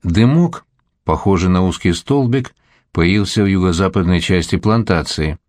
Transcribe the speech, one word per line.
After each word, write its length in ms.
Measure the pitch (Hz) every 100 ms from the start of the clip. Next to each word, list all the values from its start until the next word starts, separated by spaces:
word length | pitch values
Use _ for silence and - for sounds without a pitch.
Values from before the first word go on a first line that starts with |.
Дымок, 600 | - 85 117 156 175 - _ _ _ _
похожий 480 | - 78 - 95 92
на 160 | 92 92
узкий 260 | 87 92
столбик, 600 | 85 - 143 127 131 131 _ _ _ _
появился 500 | - 85 101 101 -
в 40 | 101
юго-западной 760 | 95 92 82 95 101 87 90
части 340 | 82 92 82
плантации. 840 | 90 104 113 107 87 78 - 78 76